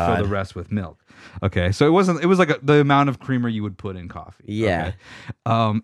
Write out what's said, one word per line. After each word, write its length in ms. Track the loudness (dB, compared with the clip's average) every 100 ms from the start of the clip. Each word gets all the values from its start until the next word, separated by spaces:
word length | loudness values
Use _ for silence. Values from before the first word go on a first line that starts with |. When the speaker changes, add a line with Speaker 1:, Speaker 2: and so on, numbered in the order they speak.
| 2
Speaker 1:
fill 100 | 0
Speaker 2:
God. 60 | -2
Speaker 1:
the 40 |
rest 260 | -4 -6 -10
with 160 | -8
milk. 320 | -6 -6 -14 _ -20 -20 -6
Okay. 300 | -2 0 0
So 160 | 2 4
it 20 |
wasn't, 320 | 4 2 0
it 60 | 2
was, 100 | 2
like, 140 | 2
a, 80 | 0
the 180 | 4 4
amount 300 | 4 2 2
of 100 | -2
creamer 300 | -4 -4 -2
you 140 | -4
would 160 | -6 -8
put 160 | -12 -12
in 120 | -14
coffee. 360 | -16 -18 -20 -10
Speaker 2:
Yeah. 440 | -4 -2 -2 -4
Speaker 1:
Okay? 60 | -10 -18 -20 -18 -10 -2
Um, 340 | 0 0 -2